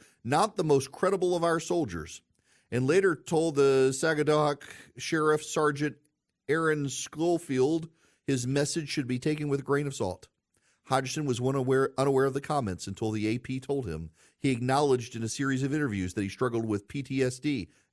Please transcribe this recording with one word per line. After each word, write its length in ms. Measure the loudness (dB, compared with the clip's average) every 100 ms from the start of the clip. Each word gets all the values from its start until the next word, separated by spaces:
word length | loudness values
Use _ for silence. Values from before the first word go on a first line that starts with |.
| -20 _
"not 320 | -2 2 2 0
the 80 |
most 280 | 2 2 2
credible 440 | -2 0 2 0 2
of 80 |
our 160 | 2 0
soldiers," 640 | 0 -2 -2 -6 -10 -16 _ _ _ _ _
and 160 | -2 2
later 280 | 4 4
told 400 | 0 0 0 2
the 360 | 4 6 6 4
Sagadahoc 720 | 2 0 2 2 4 2 0 -10 -20 -20 -12
Sheriff 480 | -2 2 4 2
Sergeant 540 | 0 0 0 0 -4 -6 _ _ _ _ -2
Aaron 400 | 0 2 0 -2
Schofield 1040 | -6 -10 -2 0 0 0 2 2 0 -4 _ _ _ -2
his 200 | -2 0
message 420 | 0 0 -2 -4
should 180 | -4 -2
be 120 | -2
taken 320 | -2 -2 -2
with 100 | -4
a 40 |
grain 220 | 0 -2 -2
of 80 |
salt. 340 | -4 -6 -6 -14 _ _ _ _ _
Hodgson 400 | -2 0 0 -4
was 160 | -2 0
one 140 | 0
aware, 380 | 0 2 2 2 2
unaware 280 | 2 4
of 100 | 2
the 60 | 0
comments 480 | -2 -2 -2 -6 -10
until 240 | -4 -4
the 160 | 0 -2
A 100 | -2
P 220 | -6 -8
told 260 | -4 -4 -4
him. 240 | -8 -10 -16 _ _
He 100 | -2
acknowledged 640 | 0 2 2 4 2 0
in 80 | -8
a 60 | -6
series 340 | -4 -2 -2
of 100 | -2
interviews 420 | -2 -2 -2 -2
that 80 | -2
he 60 | -4
struggled 380 | -2 -2 -2 -2
with 220 | -4 -4
P 160 | -10
T 180 | -6 -2
S 160 | -2 -2
D 300 | -4 -4 -6 _ _